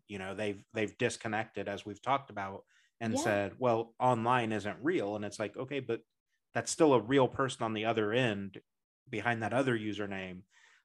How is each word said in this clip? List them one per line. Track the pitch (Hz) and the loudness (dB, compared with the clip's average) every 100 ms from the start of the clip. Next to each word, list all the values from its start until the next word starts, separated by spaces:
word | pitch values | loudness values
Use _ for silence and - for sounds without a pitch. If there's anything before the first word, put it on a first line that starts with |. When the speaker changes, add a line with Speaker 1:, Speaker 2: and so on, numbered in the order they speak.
| - | -12
Speaker 1:
You | 101 | -10
know, | 95 98 | -8 -4
they've, | 107 101 - | -4 -6 -6
they've | 113 104 - | -4 -4 0
disconnected, | 120 - 113 107 110 - 101 | -2 0 -4 -2 -4 -6 -6
as | 98 104 | -6 -8
we've | 101 | -8
talked | 123 139 135 | -2 -2 -2
about, | 101 98 98 - _ _ _ | -8 -8 -10 -14 _ _ _
and | 113 123 | -2 0
Speaker 2:
Yeah. | |
Speaker 1:
said, | 302 101 98 - | 2 2 0 0
"Well, | 123 113 117 - | 2 2 0 0
online | 127 120 117 127 113 | 2 2 2 2 2
isn't | 107 101 90 | -2 -4 -4
real." | 135 175 101 104 | -2 -2 -2 -4
And | 101 | -6
it's | - | -6
like, | 104 - | -6 -6
"Okay, | 131 143 | -6 -6
but | 127 113 - _ _ _ _ | -4 -6 -6 _ _ _ _
that's | 120 - | -4 -4
still | - 160 | 4 8
a | 127 | 8
real | 107 139 123 | 6 4 4
person | - 135 - | 2 -2 -2
on | 113 | -4
the | 107 110 | -2 0
other | 110 104 | 2 2
end | 120 123 101 98 - - _ _ _ - | 2 2 0 -6 -12 -20 _ _ _ -10
behind | 113 113 117 | -4 -2 -2
that | 107 | 0
other | 117 135 117 | 0 2 0
username." | 107 101 101 98 92 92 - _ - _ | -2 -4 -6 -6 -8 -12 -16 _ -20 _